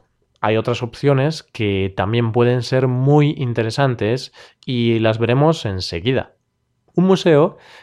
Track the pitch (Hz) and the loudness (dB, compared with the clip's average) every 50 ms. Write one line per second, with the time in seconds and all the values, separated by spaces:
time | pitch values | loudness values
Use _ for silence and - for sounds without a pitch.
0 | _ _ _ _ _ _ _ - - 107 110 110 113 - 117 - 123 113 - - | _ _ _ _ _ _ _ -4 -2 0 0 0 0 -2 -4 -4 -6 -10 -8 -4
1 | - 139 139 131 135 156 160 151 - _ - - 110 101 98 95 95 98 98 - | 0 0 2 2 0 -2 -4 -6 -12 _ -8 -4 -4 -2 -2 -2 -2 -4 -4 -4
2 | 95 98 113 120 120 113 110 120 120 120 123 123 113 - 131 131 127 127 123 127 | -2 -2 0 0 0 0 0 2 2 2 2 0 -2 -2 -2 0 0 0 0 0
3 | 131 139 147 151 147 143 151 151 139 123 117 120 113 113 110 - 139 135 120 - | 2 2 4 4 4 2 0 -2 -4 -4 -2 -2 -4 -2 -2 -2 -2 -2 0 -2
4 | 107 104 120 131 - - _ - - - _ _ - - 127 120 117 117 117 113 | -2 -2 -2 -2 -6 -10 _ -20 -20 -20 _ _ -10 -6 -4 0 0 0 2 2
5 | 110 110 110 113 117 113 123 135 147 160 160 160 - 110 95 92 90 - 87 85 | 2 0 0 0 0 0 2 2 4 2 2 0 -2 -6 -6 -6 -6 -6 -8 -6
6 | 87 123 135 117 - - _ _ _ _ _ _ _ _ _ _ _ _ - - | -4 -2 -2 -2 -4 -6 _ _ _ _ _ _ _ _ _ _ _ _ -2 0
7 | 180 190 190 185 - 180 156 143 156 - - - - - - - | 2 2 2 2 4 4 4 4 4 2 0 -6 -20 -20 -20 -20